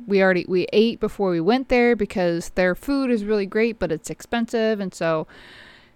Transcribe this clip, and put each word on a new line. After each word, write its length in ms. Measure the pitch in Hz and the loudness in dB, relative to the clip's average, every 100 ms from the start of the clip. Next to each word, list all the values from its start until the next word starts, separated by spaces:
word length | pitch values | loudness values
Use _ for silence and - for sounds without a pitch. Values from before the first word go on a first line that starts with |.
| 233 | -2
we 160 | 196 | 2
already, 220 | 190 180 - | 4 2 0
we 180 | 185 - | -2 2
ate 300 | 220 233 - | 2 2 0
before 280 | - - 196 | -6 -2 0
we 120 | 170 | 2
went 260 | 165 254 262 | 2 0 2
there 300 | 247 240 233 | 2 4 2
because 540 | 202 202 175 170 - | -2 -2 0 -2 -4
their 240 | - 180 180 | 0 0 0
food 360 | - 277 262 | -2 -2 0
is 140 | 233 202 | 0 0
really 200 | 214 196 | -2 -2
great, 320 | 214 233 220 | 0 0 -2
but 140 | 170 | -4
it's 180 | 160 - | -4 -8
expensive. 680 | 156 - 233 226 233 220 214 | -14 -8 -4 -2 -2 0 -2
And 140 | 185 | -6
so 340 | - 165 160 165 - - - - - _ | -4 -2 -2 -4 -14 -20 -20 -20 -20 _